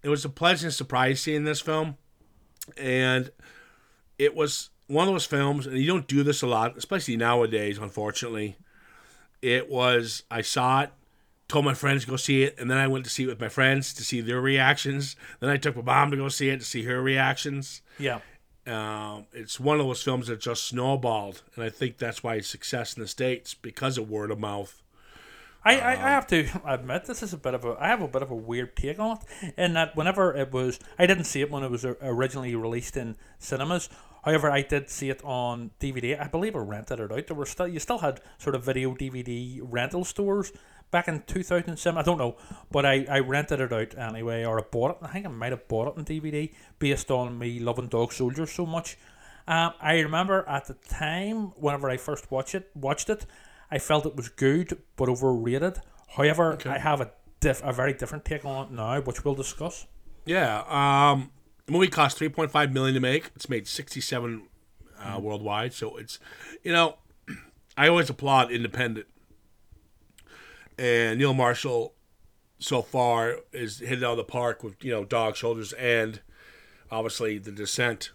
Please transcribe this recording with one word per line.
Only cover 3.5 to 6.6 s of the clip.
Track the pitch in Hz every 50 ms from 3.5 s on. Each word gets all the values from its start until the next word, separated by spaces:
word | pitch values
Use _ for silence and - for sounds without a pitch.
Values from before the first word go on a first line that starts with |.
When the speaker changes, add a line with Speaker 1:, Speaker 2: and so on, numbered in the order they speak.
| - - - _ _ _ _ _ _ _ _ _ _ _
Speaker 1:
it | 139 147 -
was | 160 156 147 143 - - - _ _ _ _
one | 139 151 175
of | 196 190
those | 175 -
films, | - - 143 139 139 143 147 131
and | 135 131 131
you | 135
don't | 156 180 185 135 135
do | 135 139 143
this | 143 143 - -
a | 123
lot, | 120 110